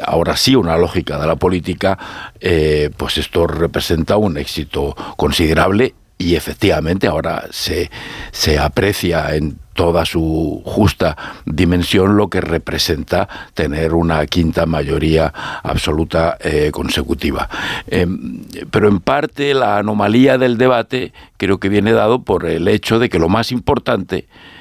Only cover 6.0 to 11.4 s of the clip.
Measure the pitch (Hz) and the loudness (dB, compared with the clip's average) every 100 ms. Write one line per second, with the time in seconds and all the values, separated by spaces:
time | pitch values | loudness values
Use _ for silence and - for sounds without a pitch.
6 | _ - 85 82 - 73 101 78 78 92 | _ -6 0 0 -2 -2 0 2 0 0
7 | 95 78 82 82 - - - 85 - - | 0 0 -2 -6 -8 -8 -6 -4 -6 -8
8 | - - - - - 76 73 - 98 101 | -14 -14 -12 -4 0 2 0 0 0 0
9 | 92 82 76 78 76 65 - - 85 85 | 0 0 0 -2 -2 -6 -8 0 2 2
10 | 80 85 80 80 78 - - 98 104 - | 0 0 0 0 -2 -4 -4 2 2 2
11 | 87 78 - - | -2 -2 -10 -12